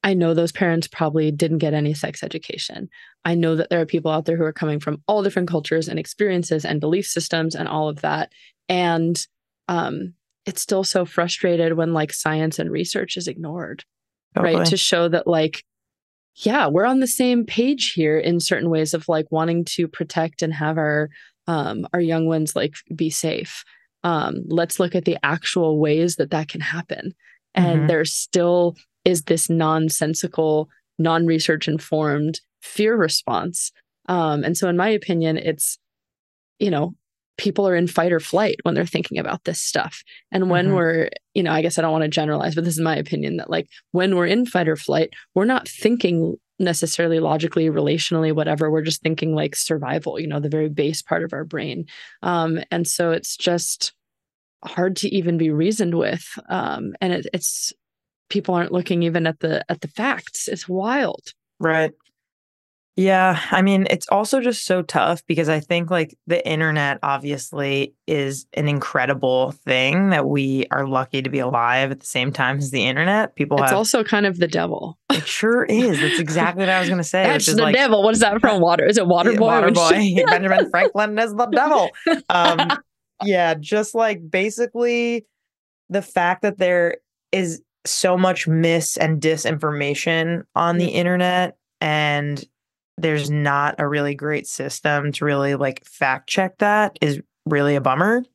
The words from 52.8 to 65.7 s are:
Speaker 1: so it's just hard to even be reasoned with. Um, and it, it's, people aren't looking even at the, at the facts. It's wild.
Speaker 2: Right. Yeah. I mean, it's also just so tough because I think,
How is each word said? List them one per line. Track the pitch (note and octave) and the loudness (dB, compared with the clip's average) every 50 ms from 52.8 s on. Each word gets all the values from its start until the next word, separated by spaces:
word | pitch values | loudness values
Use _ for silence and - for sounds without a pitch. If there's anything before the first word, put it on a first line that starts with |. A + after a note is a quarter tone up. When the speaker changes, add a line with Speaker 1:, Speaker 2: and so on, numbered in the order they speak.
| E3+ | -2
Speaker 1:
so | - - - F3 E3+ | -2 -2 -2 0 0
it's | D#3+ - - - - | 0 -2 -4 -8 -10
just | - - F3+ F3 E3+ - - - - - - _ _ _ _ _ _ _ _ _ _ _ _ _ _ - | -4 -2 0 0 0 -2 -6 -6 -6 -6 -8 _ _ _ _ _ _ _ _ _ _ _ _ _ _ -18
hard | - - - F3 F#3+ F#3 | -10 -4 -2 -2 -2 -2
to | - - | -2 -4
even | - - G3+ E3 F3 E3+ | -2 -2 0 0 0 0
be | D#3+ E3 D#3 | 2 0 0
reasoned | D3+ D3+ D#3+ G3 A3 A3 G#3 E3+ E3+ | 2 2 2 0 0 0 -2 0 0
with. | E3 - G#2 - E3+ - - - - - - | 0 0 -2 -4 -6 -10 -14 -18 -18 -10 -6
Um, | - F#3 - - - - - G2 - - | -6 -4 -4 -4 -6 -6 -8 -10 -6 -4
and | F#3+ F3+ F3 | -2 -2 -2
it, | - - - - | -2 -4 -6 -8
it's, | F3 - - - - - - - _ _ _ _ _ _ _ _ _ _ _ | -6 -4 -4 -6 -4 -8 -8 -8 _ _ _ _ _ _ _ _ _ _ _
people | - G3+ G3+ - F3+ | -4 -2 -2 0 0
aren't | F3 F3 - - | 0 0 0 -2
looking | F3+ F3 - F#3 E3+ E3+ | -4 -2 0 0 0 0
even | E3+ E3 F3 E3 | 0 0 0 0
at | D#3+ D#3+ _ | -2 -2 _
the, | - D#3+ - - - - | -4 -2 -2 -4 -2 -4
at | - - | -6 -6
the | - | -6
facts. | D3+ _ - A3 C4+ C#4 - - - - - - - | -12 _ -4 -2 -2 -2 -4 -8 -12 -10 -10 -6 -6
It's | - E3+ - | -6 -8 -6
wild. | - F3+ F#3 G3 A3 B3+ C#4+ B3+ F#3 - - _ - - _ _ _ _ _ | -6 -4 -2 -2 -2 -2 -2 -2 -2 -4 -8 _ -20 -20 _ _ _ _ _
Speaker 2:
Right. | D#3+ D#3+ D#3+ D#3+ D#3+ D#3 D#3 _ _ _ _ _ _ _ _ _ _ _ _ _ _ _ _ _ _ _ _ | -2 0 2 2 0 -2 -4 _ _ _ _ _ _ _ _ _ _ _ _ _ _ _ _ _ _ _ _
Yeah. | - F#3 F#3+ F#3+ F#3 F#3 F#3 F3 D3+ - - | 0 2 4 4 4 4 4 2 0 -2 0
I | - F#3+ | 2 4
mean, | F#3 G3 G3 F#3+ F#3+ - | 4 4 4 2 2 2
it's | - - - - | 0 -2 0 0
also | - G3 A3 - - C4+ | 0 0 2 2 0 2
just | A#3+ B3+ A#3+ - - | 2 0 -2 -2 -2
so | - F#3 F#3 | -2 -2 -2
tough | E3+ - - D#3 G2 - F3 D#3+ _ | -2 -2 0 0 2 2 0 -2 _
because | - E3 D3 D#3+ | -4 -2 0 2
I | D3 D#3+ D#3 | 0 0 0
think, | D3+ _ | 0 _